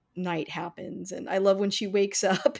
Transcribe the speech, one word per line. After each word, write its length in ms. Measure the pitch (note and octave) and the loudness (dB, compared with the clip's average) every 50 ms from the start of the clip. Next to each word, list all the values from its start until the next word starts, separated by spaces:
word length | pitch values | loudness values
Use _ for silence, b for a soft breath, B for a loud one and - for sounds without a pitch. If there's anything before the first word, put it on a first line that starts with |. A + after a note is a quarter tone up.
| _ _ _ | _ _ _
night 320 | F3+ F#3 F3+ F3 D#3+ - - | -6 -4 -2 -2 -2 -4 -4
happens. 640 | - E3 E3+ E3+ - - F#3+ - - - F3+ F#3+ F#3 | -6 -8 -8 -8 -10 -10 -12 -10 -10 -10 -10 -10 -10
And 160 | F3+ - - | -10 -6 -2
I 100 | F#3 F#3+ | 0 4
love 200 | G3 G3 G3 F#3+ | 4 4 4 4
when 120 | G3+ G3+ | 2 0
she 160 | G3 - A3 | 0 -2 -2
wakes 380 | G3 F#3 G#3 G3 G3+ - - - | 0 2 2 2 2 2 0 2
<laughs> 0 | |
up 340 | F#3+ F#3+ F#3+ - - - - | 2 2 4 2 0 0 0